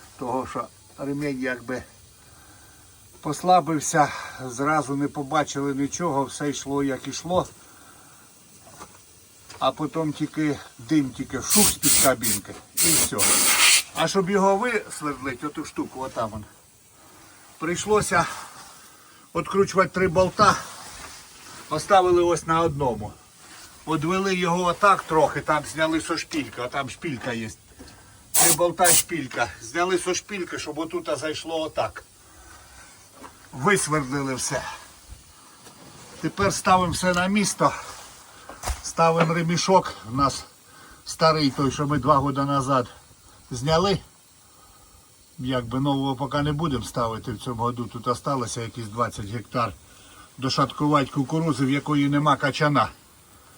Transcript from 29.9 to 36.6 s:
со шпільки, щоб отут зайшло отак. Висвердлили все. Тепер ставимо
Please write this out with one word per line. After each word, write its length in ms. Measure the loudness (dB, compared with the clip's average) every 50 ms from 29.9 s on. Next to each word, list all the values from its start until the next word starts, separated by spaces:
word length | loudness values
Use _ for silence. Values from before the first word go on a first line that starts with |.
| 0 0
со 160 | 0 -2 -4
шпільки, 440 | -4 -4 -8 -10 -8 -8 -8 -8 -10
щоб 200 | -8 -8 -8 -8
отут 400 | -8 -6 -6 -6 -4 -4 -4 -4
зайшло 440 | -4 -6 -6 -6 -8 -6 -4 -4
отак. 420 | -4 -4 -4 -4 -4 -4 -6 -12 -18 _ _ -20 -20 -20 -20 -20 -20 -20 -20 -20 -20 -20 -20 -20 -20 -20 -20 -20 -20 -20 -20 -20 -20 -20 -20 -20 -20 -16
Висвердлили 840 | -8 0 2 2 4 4 2 0 0 -2 -2 -2 -4 -4 -4 -4 -4
все. 280 | -4 -4 -4 -4 -4 -6 -6 -12 -14 -16 -20 -20 -20 -20 -20 -20 -20 -20 -20 -20 -20 -20 -20 -20 -20 -20 -20 -20 -20 -20 -20 -20 -20 -20 -20 -12 -8
Тепер 340 | -6 -6 -2 0 0 0 0
ставимо 380 | 0